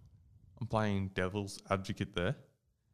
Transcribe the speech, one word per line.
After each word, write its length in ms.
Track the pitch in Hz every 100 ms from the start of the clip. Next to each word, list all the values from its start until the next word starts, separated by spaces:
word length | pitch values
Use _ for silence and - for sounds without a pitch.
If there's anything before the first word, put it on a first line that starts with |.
| - - - - - -
I'm 60 | 110
playing 420 | 110 107 98 95
devil's 440 | 95 92 104 98 - -
advocate 460 | 98 95 95 98
there. 200 | 90 90 - - _ _ _ _